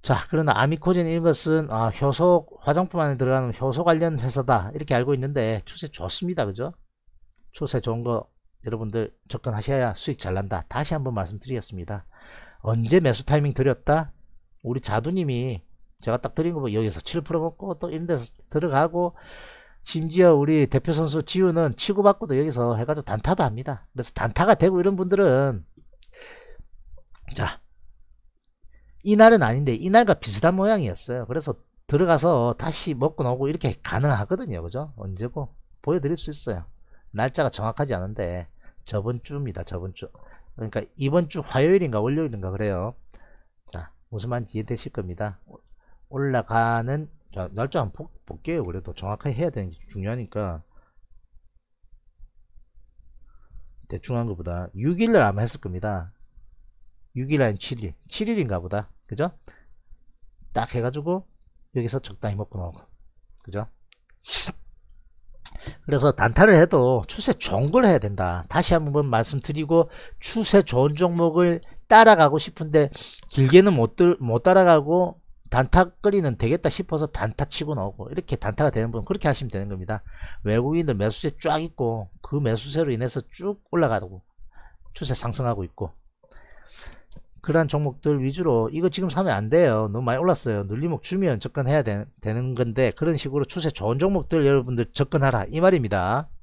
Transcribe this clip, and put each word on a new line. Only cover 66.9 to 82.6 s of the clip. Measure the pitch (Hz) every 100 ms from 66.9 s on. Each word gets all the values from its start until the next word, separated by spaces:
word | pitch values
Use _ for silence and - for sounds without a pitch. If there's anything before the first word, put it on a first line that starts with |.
| 127 -
추세 | - 240
좋은 | - - 98 139
걸 | 220
해야 | 226 156
된다. | 101 98 90 87 82
다시 | 156 175
한번 | 170 151 147 143
말씀드리고, | 113 117 139 - 151 151 165 160 - - -
추세 | - 226 214 202
좋은 | - 165 165 147
종목을 | 180 170 170 160 175 170 - - -
따라가고 | 220 226 196 147 151
싶은데 | 160 - 156 151 143 - - - -
길게는 | - 131 170 202
못 | 156 113 -
들-, | 175 175
못 | 123 113
따라가고 | - 190 180 160 143 175 180 - - - -
단타거리는 | 123 135 175 180 - 208 196 151 110
되겠다 | 113 170 156
싶어서 | - 180 156 151
단타 | - 113 -
치고 | 143 - 151 143
나오고, | 98 101 120
이렇게 | 143 - 127
단타가 | 101 107 233
되는 | 117 117
분은 | 113
그렇게 | 101 196 156
하시면 | 135 123
되는 | 98 101
겁니다. | 98 90 107 - - - -
외국인들 | 107 110 131 165 160 107
매수세 | 104 104 156 -
쫙 | 156 156
있고 | 165 - 120 113 98 -
그 | - 143
매수세로 | 127 113